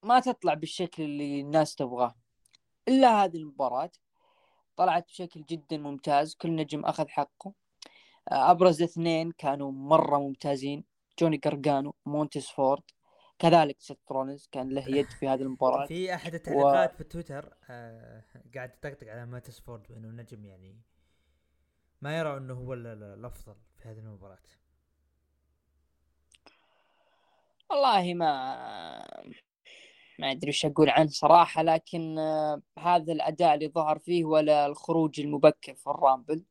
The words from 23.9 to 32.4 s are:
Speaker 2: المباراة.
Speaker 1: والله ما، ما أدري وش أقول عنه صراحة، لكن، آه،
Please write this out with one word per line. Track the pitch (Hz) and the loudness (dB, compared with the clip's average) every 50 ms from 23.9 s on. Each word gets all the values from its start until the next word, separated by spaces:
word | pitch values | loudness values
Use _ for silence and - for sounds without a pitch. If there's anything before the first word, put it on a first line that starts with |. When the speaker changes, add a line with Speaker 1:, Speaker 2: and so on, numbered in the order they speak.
| 110 110 | -20 -20
Speaker 2:
المباراة. | 110 110 107 95 92 98 95 _ _ _ _ _ _ _ _ _ _ _ _ _ _ _ _ _ _ _ _ _ _ _ _ _ _ _ _ _ _ _ _ _ _ _ _ _ _ _ _ _ _ _ _ _ _ _ _ _ _ _ _ _ _ _ _ _ _ _ _ _ _ _ _ _ _ _ | -20 -20 -20 -20 -20 -20 -20 _ _ _ _ _ _ _ _ _ _ _ _ _ _ _ _ _ _ _ _ _ _ _ _ _ _ _ _ _ _ _ _ _ _ _ _ _ _ _ _ _ _ _ _ _ _ _ _ _ _ _ _ _ _ _ _ _ _ _ _ _ _ _ _ _ _ _
Speaker 1:
والله | - 285 277 262 226 202 180 175 175 | 0 2 2 4 4 2 2 0 -2
ما، | 175 170 156 143 131 131 131 135 123 127 117 104 98 85 82 64 57 - - - - 50 - - - _ _ _ _ _ - - - - _ _ _ _ _ _ - | 0 0 0 0 -2 -4 -8 -8 -10 -12 -14 -14 -14 -14 -14 -16 -16 -18 -18 -18 -20 -20 -20 -20 -20 _ _ _ _ _ -20 -20 -20 -20 _ _ _ _ _ _ -8
ما | 156 139 | -6 -6
أدري | 135 160 - 147 | -6 -4 -4 -6
وش | 147 - - | -4 -2 -2
أقول | 156 143 160 156 143 | -2 4 4 4 6
عنه | 120 139 156 151 | 6 4 4 4
صراحة، | 139 - - 147 160 175 170 - - 160 160 | 0 0 6 8 8 8 8 6 2 0 2
لكن، | 165 160 165 _ - - 170 165 160 160 156 | 4 2 2 _ -4 -8 -8 -6 -6 -4 -4
آه، | 156 156 156 156 | -2 -2 0 0